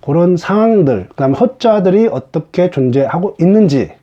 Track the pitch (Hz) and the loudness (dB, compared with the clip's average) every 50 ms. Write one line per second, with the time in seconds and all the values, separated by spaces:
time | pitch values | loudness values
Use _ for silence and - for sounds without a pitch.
0 | - - 143 165 175 180 180 170 - - 190 208 220 226 226 208 170 135 123 98 | -4 -2 0 0 2 2 0 0 -2 -4 -2 0 2 2 2 2 2 2 0 -2
1 | 90 - - - 135 135 135 - 240 240 - - - 233 220 208 180 190 185 208 | -4 -10 -8 -4 -2 -2 0 0 0 -2 -2 -2 0 0 0 2 2 2 2 2
2 | 226 226 - 131 - _ - 165 156 _ - - 175 180 180 143 131 127 120 135 | 0 0 -2 -4 -10 _ -8 -8 -8 _ -4 -2 -2 -2 0 -2 -2 0 0 0
3 | 139 - - 160 180 202 - - 160 180 196 220 214 175 139 135 101 78 - _ | -2 -2 -2 -4 -4 -6 -4 -2 0 2 4 4 4 2 2 0 -2 -4 -8 _